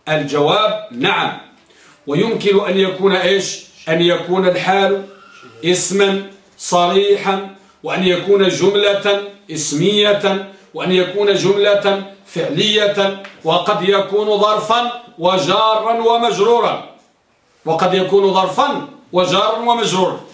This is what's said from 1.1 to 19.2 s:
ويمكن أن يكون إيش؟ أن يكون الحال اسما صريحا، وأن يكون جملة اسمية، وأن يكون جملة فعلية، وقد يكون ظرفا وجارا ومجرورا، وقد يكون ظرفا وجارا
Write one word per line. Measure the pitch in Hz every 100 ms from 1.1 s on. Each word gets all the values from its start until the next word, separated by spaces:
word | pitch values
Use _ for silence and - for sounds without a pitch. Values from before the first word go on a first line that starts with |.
| 220 - - - _ _ _ - _ -
ويمكن | 151 226 208 202 196 185
أن | 190
يكون | 190 - 196 185
إيش؟ | 180 196 165 - - - 160
أن | 165
يكون | 175 170 170 185 180
الحال | 175 185 196 196 196 - - - - - - 165
اسما | 180 - 196 196 196 196 - _ -
صريحا، | - 175 175 190 202 202 196 196 196 - _ _
وأن | 160 - 185
يكون | 175 190 202 190
جملة | 147 185 202 202 196 202 202 - - -
اسمية، | 151 - 147 185 208 208 202 196 196 - - -
وأن | - 185
يكون | 185 180 196 208
جملة | 180 175 202 208 202 202 196 - - -
فعلية، | 170 - 147 214 214 208 202 196 196 - -
وقد | 160 175 - 196 190
يكون | 202 190 202 214 208
ظرفا | 208 214 - 233 233 - - -
وجارا | 175 190 175 202 220 220 226
ومجرورا، | 233 226 240 226 185 214 233 208 - - - _ _ _ _ _ _ 160
وقد | 160 185
يكون | 190 185 196 196
ظرفا | 185 190 - 285 - - - _
وجارا | 175